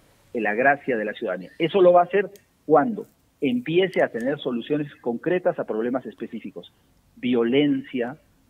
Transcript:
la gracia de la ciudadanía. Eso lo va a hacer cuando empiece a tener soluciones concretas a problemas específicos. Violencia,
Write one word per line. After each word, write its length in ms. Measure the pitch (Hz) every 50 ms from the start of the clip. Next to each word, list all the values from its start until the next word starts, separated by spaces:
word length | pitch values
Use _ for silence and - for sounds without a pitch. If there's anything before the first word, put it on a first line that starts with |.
| _ _ _ _ _ _ -
la 220 | 123 107 104 104
gracia 420 | 110 127 139 143 139 - - 123 110
de 80 | 107
la 80 | 104 101
ciudadanía. 380 | - 120 101 90 95 90 - - -
Eso 200 | 165 160 - 202
lo 140 | 180 175 175
va 80 | 175
a 40 | 175
hacer 260 | 175 - 196 196 185 - - _ _ _ _ _
cuando 400 | - 151 151 139 123 107 - - - _ _ _ _ _ -
empiece 600 | 147 131 120 123 123 156 160 180 190 180 190 185
a 60 | 147 123
tener 320 | - 117 117 135 151 147
soluciones 480 | - 139 123 117 107 - 147 147 151 143 -
concretas 640 | - - 120 120 117 - 160 180 185 180 180 165 -
a 60 | 131
problemas 420 | - 110 107 113 123 127 127 - 113
específicos. 680 | 104 - 120 - - 110 - 104 - 87 - - _ _ _ _ _ _ _ _ _ -
Violencia, 1000 | - 123 123 117 117 117 127 139 147 147 139 135 135 - - 127 117 123 135 - _ _ _ _ _ _